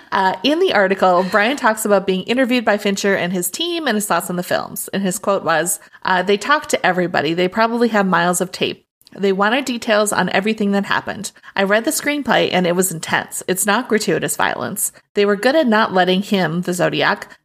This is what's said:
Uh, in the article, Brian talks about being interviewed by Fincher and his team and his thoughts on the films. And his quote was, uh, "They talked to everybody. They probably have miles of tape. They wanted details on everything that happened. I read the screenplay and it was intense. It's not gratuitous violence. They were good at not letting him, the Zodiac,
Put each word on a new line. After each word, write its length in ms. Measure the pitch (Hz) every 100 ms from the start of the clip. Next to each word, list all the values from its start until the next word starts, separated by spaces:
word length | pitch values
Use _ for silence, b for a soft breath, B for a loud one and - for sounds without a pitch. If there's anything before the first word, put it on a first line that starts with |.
| B
Uh, 240 | 208 190 -
in 160 | 254 320
the 160 | 381
article, 500 | - 190 190 185 180 190
Brian 260 | 208 214 285
talks 280 | 226 220
about 220 | 208 202 190
being 160 | 185
interviewed 400 | - 247 240 254
by 140 | 226 208
Fincher 360 | 208 196 202
and 180 | 190 175
his 180 | 185 180
team 360 | - 349 339 294
and 80 | 214
his 100 | 202
thoughts 240 | 170 185
on 60 | 180
the 60 |
films. 440 | 180 90 - - -
And 100 | 196
his 160 | 196 180
quote 260 | - 196
was, 340 | 156 160 175 - B B
uh, 180 | - 185
"They 140 | 185 202
talked 320 | - 302 -
to 160 | - 180
everybody. 480 | 180 175 - 147
They 140 | 165 180
probably 400 | 220 226 233 240
have 180 | 214 190
miles 340 | 170 175 175
of 120 | 180
tape. 320 | - 123 - _ _ _ -
They 160 | 196
wanted 320 | 190 202 262
details 480 | 269 240 233 214 208
on 160 | - -
everything 400 | - 208 220 202
that 120 | 202
happened. 480 | 196 107 - - 190 B B -
I 60 |
read 200 | 196 214
the 60 | 269
screenplay 600 | 302 285 294 247 170 170
and 140 | 180 180
it 100 | 175
was 160 | 180
intense. 500 | 160 - 156 - - -
It's 160 | 185 214
not 220 | 214 254
gratuitous 480 | 165 - 156 139 -
violence. 560 | 90 - - 196 - b b
They 100 | - 202
were 100 | 202
good 200 | 247 320
at 100 | 254
not 280 | 214 220
letting 280 | 185 180 185
him, 400 | 202 196 160 170
the 120 | 180
Zodiac, 540 | 180 160 147 139 208 - B